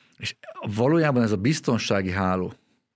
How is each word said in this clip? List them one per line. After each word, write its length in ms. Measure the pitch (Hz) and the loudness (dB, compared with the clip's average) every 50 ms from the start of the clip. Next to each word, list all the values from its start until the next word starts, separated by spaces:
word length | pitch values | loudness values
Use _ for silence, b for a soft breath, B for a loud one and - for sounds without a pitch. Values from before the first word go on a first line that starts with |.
| B B B B | B B B B
És 180 | - - - _ - - - - - - 101 | -12 -12 -12 _ -18 -20 -16 -12 -10 -6 -2
valójában 480 | 107 120 135 160 170 160 151 139 123 117 | 2 2 4 4 4 4 2 2 2 2
ez 80 | 107 | 2
a 60 | 107 92 | 0 0
biztonsági 720 | 98 131 160 147 - - 123 107 - - 110 98 98 92 | 2 0 0 0 0 0 -2 0 0 0 0 0 0 -2
háló, 420 | 90 98 98 92 92 92 90 87 - _ _ _ _ _ _ _ _ | -2 -2 0 0 0 -2 -4 -6 -8 _ _ _ _ _ _ _ _